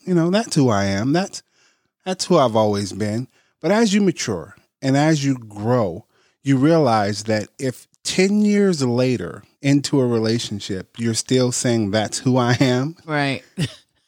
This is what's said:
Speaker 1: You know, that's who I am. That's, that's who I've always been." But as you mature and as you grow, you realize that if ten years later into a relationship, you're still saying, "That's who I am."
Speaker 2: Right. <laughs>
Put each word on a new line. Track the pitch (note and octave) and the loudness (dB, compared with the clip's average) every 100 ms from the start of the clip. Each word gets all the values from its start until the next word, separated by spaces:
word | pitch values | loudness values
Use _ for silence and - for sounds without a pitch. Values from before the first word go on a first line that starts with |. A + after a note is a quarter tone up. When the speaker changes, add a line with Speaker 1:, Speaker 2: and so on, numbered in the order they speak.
| - | -2
Speaker 1:
You | |
know, | F3 E3 | 0 2
that's | G3 A3+ - | 0 -2 2
who | C3 | 2
I | G2+ G2 | 2 0
am. | G2 B2 | -2 -2
That's, | D#3+ G3 - - _ _ _ _ _ - | -2 -4 -10 -20 _ _ _ _ _ -10
that's | F#3 - | -6 0
who | F3 | 2
I've | B2+ A2 | 4 2
always | G#2+ G2+ G2+ | 2 0 -4
been." | G2+ G#2+ A2 B2+ _ _ _ | -4 -4 -4 -8 _ _ _
But | D#3 | -2
as | G#3 A#3 | 0 2
you | G3+ | 2
mature | G3 - - F#2 D2+ - _ _ | 0 -2 -4 -6 -8 -20 _ _
and | C3+ C3+ | 0 2
as | D3+ D#3+ C#3 | 2 2 0
you | C3 | -4
grow, | A2+ G2+ G#2+ B2 G2+ E2+ - _ _ _ | -6 -6 0 0 0 -4 -14 _ _ _
you | C#3 C3+ | -2 2
realize | C#3+ E3 C3+ A2+ G2+ G#2 | 4 4 4 2 0 -4
that | G#2+ G#2+ G#2 - | -4 -4 -4 -8
if | C3 - - _ | -8 -8 -14 _
ten | - - F#3+ G#3 G#3 | -6 0 2 2 2
years | G3+ G3+ E3 | 2 2 2
later | C3 A#2+ B2+ A#2+ E2+ - - _ | 0 0 0 -2 -6 -12 -20 _
into | C#3 C#3+ C#3 C#3+ | 0 2 2 0
a | B2+ | 2
relationship, | A#2 A2 A#2 - G2+ - F#2+ - - | 2 0 -2 -4 -10 -8 -10 -10 -6
you're | A#2 | -4
still | G#2+ - B2+ B2 | -4 0 0 0
saying, | B2 C3 A#2 G#2 | 0 0 0 0
"That's | G#2+ G#2+ - | 0 -2 -2
who | C3 B2+ | 0 2
I | A#2+ A#2+ | 2 2
am." | C3+ B2 C#3 E3 E3 | 2 2 -2 -8 -6
Speaker 2:
Right. | D3 C#3 C3 - - | -4 -2 -4 -10 -8
<laughs> | E3 - _ _ | -8 -8 _ _